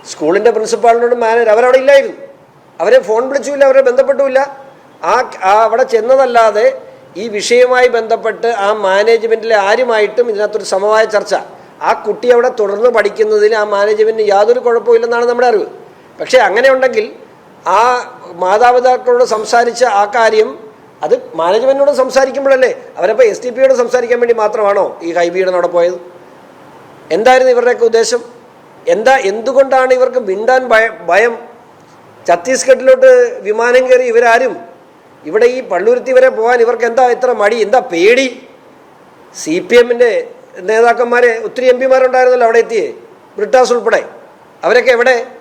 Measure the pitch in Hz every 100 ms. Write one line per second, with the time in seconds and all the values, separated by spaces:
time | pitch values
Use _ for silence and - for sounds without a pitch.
0 | - - 151 202 226 220 220 214 233 233
1 | 240 240 226 233 226 214 247 262 269 277
2 | 226 - - - _ _ _ - 180 254
3 | 202 220 262 277 240 277 277 262 262 247
4 | 254 262 277 262 277 - - - - _
5 | 160 226 - - 190 208 226 226 262 226
6 | 226 262 254 233 226 208 254 262 - -
7 | - - 226 208 - 240 247 247 254 233
8 | 226 220 220 - 233 214 196 214 196 196
9 | 220 226 220 220 220 214 196 226 247 220
10 | 208 226 240 202 208 - 190 190 208 214
11 | 220 214 180 170 - - - - 160 226
12 | 214 - 247 240 247 247 202 202 247 226
13 | 202 202 214 214 208 220 208 202 208 214
14 | 220 220 208 196 214 247 240 233 220 226
15 | 233 240 240 240 247 214 123 - - -
16 | - - 156 254 202 208 262 262 254 226
17 | 233 - - - - - 165 190 240 247
18 | 214 - - 170 185 214 240 247 254 254
19 | 247 247 254 220 214 240 240 226 247 202
20 | 208 240 226 214 226 277 - - - -
21 | 151 - - 160 170 214 262 269 277 247
22 | 262 269 269 254 269 262 247 - - -
23 | 180 220 233 185 247 233 262 247 240 247
24 | 240 240 240 226 214 208 202 202 151 -
25 | 170 170 170 180 185 180 170 175 175 180
26 | - - - - - - - - - -
27 | - 165 226 254 262 240 240 226 226 220
28 | 226 247 - - - - - - - 180
29 | 233 269 196 214 226 262 269 262 254 254
30 | 254 247 208 190 233 254 247 226 226 -
31 | 170 185 233 226 - - - - _ -
32 | - - - 175 247 262 262 247 262 262
33 | 262 254 240 254 196 220 233 247 254 254
34 | 254 226 240 226 254 170 - - - _
35 | _ _ 151 202 240 254 233 180 208 247
36 | 247 254 254 214 226 247 233 226 233 233
37 | 247 240 254 226 208 233 202 247 - 170
38 | 190 247 262 - - - - - - _
39 | - _ - - - 175 180 240 240 240
40 | 240 180 - - - - 185 220 233 226
41 | 240 240 240 226 214 254 254 247 262 262
42 | 254 254 254 247 226 226 - 226 143 -
43 | - - _ - 202 254 247 240 214 190
44 | - - - - _ _ 165 240 233 240
45 | 240 240 247 -